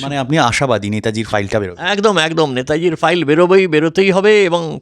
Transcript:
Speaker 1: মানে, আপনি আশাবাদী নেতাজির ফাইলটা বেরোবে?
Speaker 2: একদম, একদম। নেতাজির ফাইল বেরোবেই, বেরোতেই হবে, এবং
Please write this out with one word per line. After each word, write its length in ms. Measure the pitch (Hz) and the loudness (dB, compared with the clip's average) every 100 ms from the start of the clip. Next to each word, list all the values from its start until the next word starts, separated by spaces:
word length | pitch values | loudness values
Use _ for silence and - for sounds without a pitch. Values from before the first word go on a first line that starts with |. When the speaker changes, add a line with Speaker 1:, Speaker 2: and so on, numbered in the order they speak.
Speaker 1:
মানে, 160 | 139 143 | -6 -6
আপনি 200 | 127 160 | -2 0
আশাবাদী 520 | 120 - 139 107 101 | 0 0 0 -2 -2
নেতাজির 360 | 107 113 110 107 | -4 -4 -4 -4
ফাইলটা 340 | 107 98 110 | -4 -2 -4
বেরোবে? 220 | 95 87 | -4 -6
Speaker 2:
একদম, 360 | 175 202 214 180 | -4 0 0 2
একদম। 340 | 160 160 147 | 0 0 -2
নেতাজির 440 | 127 131 156 175 160 | -2 -2 -2 -2 0
ফাইল 280 | 160 175 | 0 0
বেরোবেই, 420 | 143 156 175 190 185 | 2 2 4 4 4
বেরোতেই 440 | 151 160 175 196 | 2 0 2 2
হবে, 340 | 185 208 208 | 2 4 4
এবং 360 | 185 170 160 139 | 2 0 -4 -10